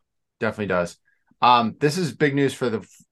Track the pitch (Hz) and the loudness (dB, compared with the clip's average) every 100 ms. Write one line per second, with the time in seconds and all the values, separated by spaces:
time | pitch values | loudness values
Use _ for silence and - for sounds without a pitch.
0 | _ _ _ _ 110 107 101 90 87 - | _ _ _ _ -6 -4 -2 -2 -2 -8
1 | _ _ _ _ 120 123 110 87 147 165 | _ _ _ _ 4 4 2 -2 -2 -2
2 | 165 110 151 139 135 131 127 110 - _ | -4 -2 -2 0 -2 -2 -4 -4 -8 _
3 | _ | _